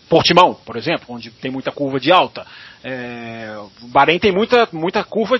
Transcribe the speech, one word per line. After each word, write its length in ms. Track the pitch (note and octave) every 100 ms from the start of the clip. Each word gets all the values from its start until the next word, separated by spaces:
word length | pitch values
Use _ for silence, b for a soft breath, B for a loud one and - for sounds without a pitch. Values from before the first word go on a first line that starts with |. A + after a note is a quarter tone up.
| _
Portimão, 460 | - - E3+ F3+
por 220 | G#2 - A#2
exemplo, 300 | A2+ D#3+ -
onde 240 | A#2+ A2+
tem 180 | A2 C3
muita 220 | C3 C3
curva 260 | - C#3 C3+
de 140 | B2+
alta. 340 | F#3 C3 - - B B B
É, 720 | B2+ C3 B2 A#2+ A#2 A2+ A2 G#2+ G#2 - A#2+
Bahrein 320 | B2 C#3+ E3+
tem 100 | A3
muita, 380 | F#3 A3+ B3 A3+
muita 300 | E3 E3 G#3+
curva, 340 | F#3 G3+ G#3 B3